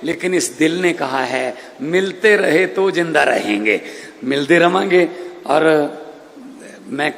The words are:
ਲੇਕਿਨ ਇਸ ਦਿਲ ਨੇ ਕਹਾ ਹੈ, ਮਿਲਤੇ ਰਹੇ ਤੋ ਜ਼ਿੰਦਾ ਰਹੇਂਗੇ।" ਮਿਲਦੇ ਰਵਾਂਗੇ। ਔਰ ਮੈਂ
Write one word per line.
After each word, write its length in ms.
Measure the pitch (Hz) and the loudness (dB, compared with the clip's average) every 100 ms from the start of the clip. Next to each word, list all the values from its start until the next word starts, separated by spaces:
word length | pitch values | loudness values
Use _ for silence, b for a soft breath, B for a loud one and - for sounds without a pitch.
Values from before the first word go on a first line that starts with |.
ਲੇਕਿਨ 300 | 147 170 185 | -6 -4 -2
ਇਸ 160 | 185 - | 0 -2
ਦਿਲ 320 | - 160 170 | 0 0 2
ਨੇ 120 | 180 | -2
ਕਹਾ 320 | 165 139 135 127 | -2 -2 -2 -2
ਹੈ, 300 | 131 127 123 B B | -2 -4 -6 B B
ਮਿਲਤੇ 560 | 143 175 190 185 220 208 | -2 0 -2 0 4 4
ਰਹੇ 280 | 196 156 185 | 4 2 2
ਤੋ 260 | 185 190 | 0 0
ਜ਼ਿੰਦਾ 320 | 165 170 151 | 0 0 2
ਰਹੇਂਗੇ।" 560 | 139 113 107 104 107 95 B B B B | 2 0 0 -2 0 0 B B B B
ਮਿਲਦੇ 360 | 127 139 139 170 | -4 -2 4 4
ਰਵਾਂਗੇ। 480 | 170 185 196 180 170 B B B - | 4 2 2 2 2 B B B 0
ਔਰ 420 | 143 160 156 143 - - - - - - - - - - | 2 4 4 2 -6 -16 -20 -20 -20 -20 -20 -20 -20 -10
ਮੈਂ 240 | 135 147 | -4 -4